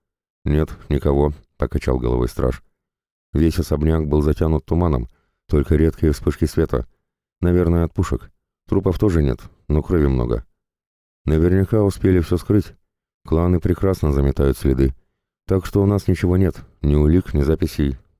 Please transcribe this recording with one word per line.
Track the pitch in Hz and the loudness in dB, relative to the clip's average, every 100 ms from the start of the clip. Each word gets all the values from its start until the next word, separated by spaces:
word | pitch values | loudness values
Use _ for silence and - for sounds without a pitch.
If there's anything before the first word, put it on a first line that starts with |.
| _ _ _ _ 71 | _ _ _ _ -2
«Нет, | 73 78 - - | -2 -2 -6 -6
никого», | 71 76 69 73 73 _ - | -2 0 2 0 -2 _ -8
покачал | - - - 64 | -4 -4 -2 -2
головой | 60 60 60 | 0 -2 -2
страж. | - 64 - _ _ _ _ _ _ _ | -2 -4 -4 _ _ _ _ _ _ _
«Весь | - 82 - | 0 0 0
особняк | 95 73 78 80 76 | -2 -2 0 0 0
был | 76 | 0
затянут | 76 73 80 78 - | 0 0 0 -2 -2
туманом, | 82 87 65 57 _ _ _ - | -2 0 -2 -4 _ _ _ -2
только | 73 69 76 | -2 2 2
редкие | 80 - 80 | 2 0 -2
вспышки | 71 - - 71 | 0 -4 -2 -2
света. | - 78 64 - _ _ _ _ _ | -2 -2 -4 -8 _ _ _ _ _
Наверное, | 87 90 82 85 82 | 0 2 2 2 0
от | |
пушек. | - 92 64 - _ _ _ - | -2 -4 -6 -10 _ _ _ -4
Трупов | 95 95 85 | -2 0 0
тоже | 107 82 | 0 2
нет, | 71 60 - _ - | 0 -2 -10 _ -4
но | 76 | -2
крови | - 87 71 | 0 0 2
много». | 64 60 55 - _ _ _ _ _ _ _ - | 0 -2 -4 -6 _ _ _ _ _ _ _ -2
«Наверняка | 78 87 95 95 113 | 2 2 2 2 0
успели | 101 - 98 90 | 0 0 2 2
все | 82 90 | 2 -2
скрыть. | - 104 - - _ _ _ _ - | 0 0 -2 -8 _ _ _ _ -4
Кланы | 78 87 87 | 0 2 0
прекрасно | - 87 98 92 76 | 0 0 -2 0 0
заметают | 69 69 65 69 67 | 0 0 0 0 0
следы. | 67 65 65 - _ _ _ _ - | 0 2 0 -2 _ _ _ _ -4
Так | 95 - | -4 -2
что | 101 | 0
у | 98 | 0
нас | 101 - | 0 0
ничего | 90 90 92 | 0 0 2
нет, | 92 - - _ | 0 -2 -12 _
ни | 71 73 | 0 2
улик, | 76 90 - | 4 2 0
ни | 73 | -2
записей, | 71 80 80 - 71 65 _ | 0 0 -2 -2 -4 -4 _